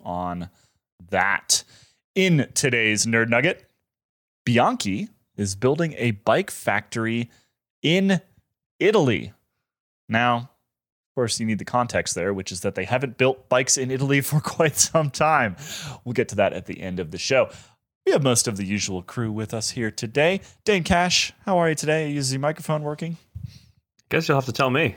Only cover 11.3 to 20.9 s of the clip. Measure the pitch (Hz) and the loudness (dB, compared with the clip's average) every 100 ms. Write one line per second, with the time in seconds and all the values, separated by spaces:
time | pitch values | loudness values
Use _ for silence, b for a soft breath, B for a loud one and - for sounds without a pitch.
11.3 | - 113 104 - 123 117 92 - 90 92 | -2 -2 -2 -2 -2 0 -2 -2 -4 -4
12.3 | 98 - 92 101 95 95 127 131 - 131 | -4 -6 -6 -6 -4 -2 -2 -4 0 0
13.3 | 131 - 127 131 143 127 131 139 139 - | 0 0 0 2 -2 -2 -2 0 0 2
14.3 | 147 - - 156 - - 160 147 - 156 | -2 -2 0 0 2 0 2 0 2 2
15.3 | 151 113 87 B B 147 B 123 123 113 | 4 2 -2 B B -12 B -6 -2 -2
16.3 | 101 98 92 92 87 95 92 80 85 - | 2 2 0 -10 -10 -8 -8 -8 -8 0
17.3 | 131 - B B B _ _ 381 226 135 | 2 2 B B B _ _ 0 2 2
18.3 | 117 123 98 98 101 101 92 90 - 110 | 2 0 -4 -4 -4 -4 -6 -8 -6 -6
19.3 | 107 110 113 110 127 110 - 113 143 160 | -4 -6 -6 -6 -4 -6 -6 -4 2 2
20.3 | 196 B B - 196 160 | 0 B B 0 0 2